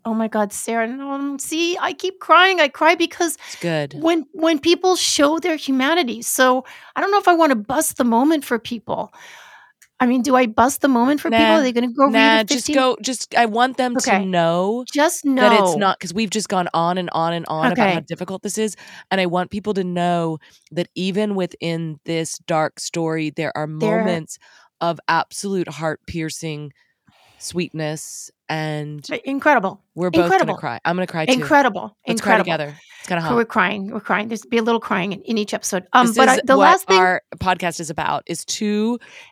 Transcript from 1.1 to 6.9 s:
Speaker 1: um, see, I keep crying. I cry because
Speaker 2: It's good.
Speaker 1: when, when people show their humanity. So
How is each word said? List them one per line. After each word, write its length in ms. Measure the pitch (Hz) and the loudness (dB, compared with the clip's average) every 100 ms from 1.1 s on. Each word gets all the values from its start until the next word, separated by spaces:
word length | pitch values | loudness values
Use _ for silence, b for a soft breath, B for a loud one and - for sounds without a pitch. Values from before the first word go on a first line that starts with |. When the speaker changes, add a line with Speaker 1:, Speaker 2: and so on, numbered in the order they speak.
Speaker 1:
um, 280 | 277 277 277 | -6 -6 -8
see, 380 | - 311 339 349 | -6 -4 -4 -2
I 140 | - | -6
keep 260 | - 359 370 | -4 -8 -8
crying. 400 | - 320 370 359 | 2 4 6 4
I 60 | 294 | 0
cry 260 | - 320 339 | 2 2 2
because 420 | 330 - 339 - - | 0 -2 -4 -4 -12
Speaker 2:
It's 80 | - | -8
good. 380 | 170 160 143 147 | -4 -2 -4 -2
Speaker 1:
when, 300 | 320 339 - | 0 0 -2
when 260 | - 320 320 | -2 0 2
people 360 | 320 349 370 359 | 2 2 2 2
show 440 | - - 294 320 | 0 2 2 2
their 160 | 349 311 | -2 -4
humanity. 640 | - 262 262 339 277 226 | -2 0 2 2 0 -4
So 440 | 240 - 254 254 254 B B | -6 2 4 4 -2 B B